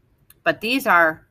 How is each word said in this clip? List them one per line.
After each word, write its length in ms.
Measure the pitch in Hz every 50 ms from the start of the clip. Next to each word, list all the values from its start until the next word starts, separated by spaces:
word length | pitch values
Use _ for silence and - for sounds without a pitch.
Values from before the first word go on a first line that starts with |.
| _ _ _ _ _ _ _ _ _
but 160 | 170 160 -
these 260 | - 220 254 269 269
are 400 | 220 185 175 165 160 160 160 _ _